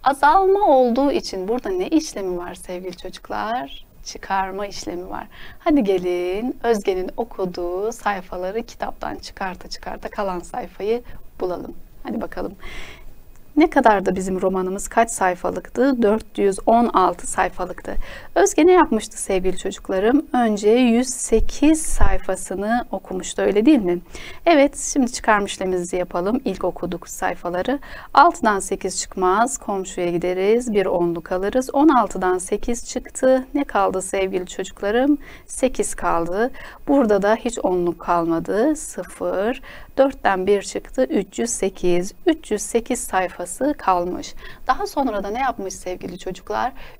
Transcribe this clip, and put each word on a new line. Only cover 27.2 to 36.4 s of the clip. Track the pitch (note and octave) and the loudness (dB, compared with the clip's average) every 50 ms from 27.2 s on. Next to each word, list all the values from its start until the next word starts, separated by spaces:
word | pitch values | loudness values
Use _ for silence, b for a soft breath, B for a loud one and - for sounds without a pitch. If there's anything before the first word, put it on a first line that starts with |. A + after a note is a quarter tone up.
| F#3+ F#3 F3+ - - F3 F3 F3+ F#3+ - C4 C#4+ B B B B B B B | -4 -4 -4 -4 -6 -6 -4 -4 -2 -2 -4 -4 B B B B B B B
Altıdan | - C#4+ F4 E4+ - - A3+ - G4 | 8 8 8 6 4 2 2 2 2
sekiz | - - - - - F#3+ - - | 0 -4 -4 -4 -4 -6 -6 -6
çıkmaz. | - - - G3 F#3 F3+ F#3 G#3 A#3 C4+ - - | -8 -8 -4 0 2 2 4 4 2 0 -2 -6
Komşuya | - - G3+ F#3+ F#3 F#3 - - F3+ F3 | -6 -6 -4 -4 -6 -6 -4 -4 -2 -2
gideriz. | F3 E3+ F3 F3+ F3+ F#3 F#3 G3+ A3 A#3+ B3 B3 G#3 | 0 0 -2 -2 -2 0 2 2 2 2 2 0 0
Bir | G#3 F#3 | 0 2
onluk | F#3 - F3 F3 E3+ E3+ E3+ E3+ - | 2 2 2 2 0 0 -2 -4 -6
alırız. | F#3+ F#3 F#3+ G3+ - B3+ B3+ - - | -4 -4 -2 -2 0 -2 -2 0 2
On | C#4 C#4+ D#4+ | 4 6 6
altıdan | C#4+ B3 G#3+ F#3+ - F#3 F#3 F#3 F3+ F#3 | 6 6 4 2 0 -2 -2 0 0 -2
sekiz | F3+ - G#3+ G3+ - - A#3+ - - - | -2 -4 -4 -4 -2 -2 -4 -4 -6 -8
çıktı. | - B3+ - - - - - C4 C4 C4 B3+ - - | -8 -8 -8 -10 -6 0 2 4 4 2 2 -2 -4
Ne | D4 C#4+ | -4 -2
kaldı | - - G#3 G3 F#3+ F#3 F#3+ | -2 0 0 0 0 0 -2
sevgili | F#3 - - G3 F#3+ F#3+ F#3+ F#3 F3+ F#3 | -4 -4 -2 -2 -2 -2 -2 -4 -6 -6
çocuklarım? | - - F#3+ - - - - G3+ G#3+ A#3+ C4 C#4+ D4 C#4+ B B B B B | -8 -10 -10 -10 -10 -6 -4 -2 0 2 4 2 2 0 B B B B B
Sekiz | B - - - B3+ B3+ - G3+ - - | B -6 -2 -2 0 0 -2 -4 -4 -4
kaldı. | - - F3 E3+ E3+ E3+ E3 F3 G3+ | -2 0 0 2 2 0 0 -2 -2